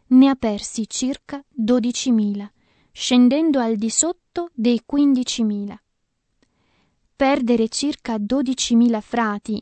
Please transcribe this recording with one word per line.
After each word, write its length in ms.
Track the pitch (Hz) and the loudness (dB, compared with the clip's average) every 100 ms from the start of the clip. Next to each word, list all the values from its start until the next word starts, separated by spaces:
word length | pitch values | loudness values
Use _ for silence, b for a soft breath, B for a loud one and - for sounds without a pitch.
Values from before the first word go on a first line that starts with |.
| - | 2
ne 220 | 254 277 | 6 6
ha 60 | 269 | 4
persi 520 | 226 208 - - 214 | -2 -4 -8 -10 -8
circa 560 | - 254 277 - 285 - | -6 -6 -6 -12 -16 -14
dodicimila, 960 | 285 214 247 233 240 262 226 208 202 202 _ _ _ _ | -6 0 2 0 -4 0 0 0 -4 -10 _ _ _ _
scendendo 680 | - - 247 247 277 330 269 | -10 0 4 4 4 2 2
al 160 | 226 226 | 0 -2
di 140 | 220 | -2
sotto 600 | - 320 359 _ - 339 | -2 -2 -4 _ -10 -10
dei 300 | - 226 240 - | -2 0 0 -2
quindicimila. 880 | 285 285 262 247 - 220 208 202 202 _ _ _ _ _ _ _ _ _ _ _ _ _ - | 0 2 2 -2 -4 -4 -4 -8 -14 _ _ _ _ _ _ _ _ _ _ _ _ _ -2
Perdere 540 | 269 285 233 233 220 | 0 0 0 0 0
circa 500 | - 277 - - 220 | -2 -6 -6 -6 -6
dodicimila 840 | 208 262 254 254 - 233 240 220 | -2 -2 -2 -4 0 2 4 2
frati 580 | - 240 220 208 - 208 | -4 -4 -2 -4 -8 -10